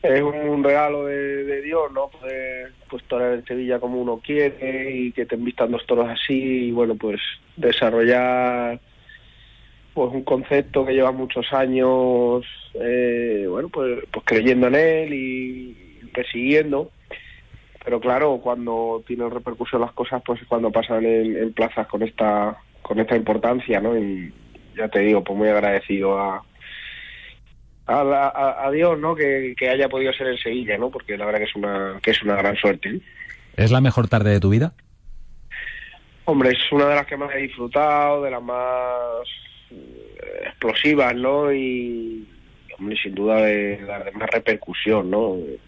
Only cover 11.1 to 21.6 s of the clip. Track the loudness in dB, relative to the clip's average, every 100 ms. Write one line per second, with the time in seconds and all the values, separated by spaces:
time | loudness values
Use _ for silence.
11.1 | 2 -4 -4 -2 0 2 2 4 4 4
12.1 | 4 4 0 -4 -20 -16 -6 -2 0 0
13.1 | 0 -2 -2 -2 -4 -6 -4 -2 -4 -6
14.1 | -6 0 4 4 4 6 6 4 2 0
15.1 | -4 -4 -6 -6 -10 -14 -18 -20 -20 -10
16.1 | -8 -6 -2 4 4 4 -2 -4 -12 -20
17.1 | -18 -18 -20 -20 -20 -20 -12 -4 -2 2
18.1 | 2 2 2 -2 -4 -2 -2 -2 -4 -6
19.1 | -6 -4 -6 -8 -8 -4 -2 -2 -4 -4
20.1 | -4 -4 -6 -2 0 2 0 0 0 2
21.1 | 2 2 0 -2 0